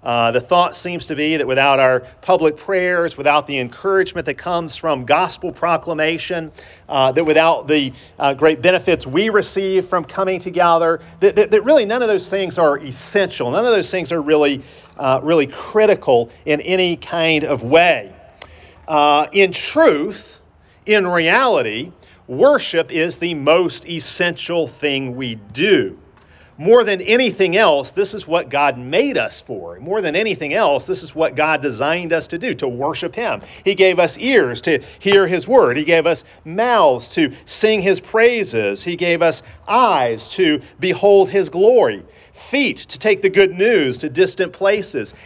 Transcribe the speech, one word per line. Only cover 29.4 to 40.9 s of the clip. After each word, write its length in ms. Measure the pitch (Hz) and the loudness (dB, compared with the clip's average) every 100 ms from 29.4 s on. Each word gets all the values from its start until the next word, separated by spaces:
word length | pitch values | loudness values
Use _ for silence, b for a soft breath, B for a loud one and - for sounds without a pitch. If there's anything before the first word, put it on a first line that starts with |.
for. 400 | - 107 85 87 | -12 -12 -12 -14
More 220 | 151 208 | -6 -4
than 120 | 175 | -2
anything 380 | 156 220 190 151 | -2 -2 -4 -4
else, 340 | 180 190 139 - | 0 0 0 -2
this 160 | 185 | -8
is 120 | 165 | -8
what 200 | 151 160 | -4 -2
God 280 | 131 151 156 | 0 -2 0
designed 500 | 143 110 143 170 175 | -4 -4 -2 -2 -2
us 140 | 165 - | -4 -4
to 100 | 170 | -8
do, 160 | 247 147 | -8 -4
to 120 | 139 | -6
worship 460 | 123 139 160 170 | -4 -6 -6 -8
him. 260 | - 233 110 B B | -6 -6 -6 B B
He 100 | - | -4
gave 240 | 196 190 175 | 2 2 4
us 200 | 170 - | 0 0
ears 420 | 240 254 131 117 | 0 2 2 -2
to 200 | - 143 B B | -2 -2 B B
hear 280 | 196 196 180 | 2 4 4
his 220 | 175 190 | -2 2
word. 300 | 254 156 151 | 4 4 2
He 60 | |
gave 220 | 151 165 160 | 2 2 2
us 160 | 160 b b | -2 b b
mouths 720 | 160 175 240 233 160 123 123 | -12 -4 0 4 4 2 -4
to 180 | - 156 B - | -2 -2 B -10
sing 340 | - 214 220 | -2 0 2
his 180 | 185 180 | 0 -2
praises. 840 | - 220 233 240 190 117 104 101 | -2 2 2 2 -4 -2 -2 -4
He 140 | 180 175 | -6 -4
gave 260 | 175 165 | -2 2
us 200 | 165 - B B - | 0 0 B B -2
eyes 600 | 220 240 160 123 113 - | 2 2 2 0 -4 -8
to 280 | - 170 151 B B | -2 0 0 B B
behold 520 | 185 | -4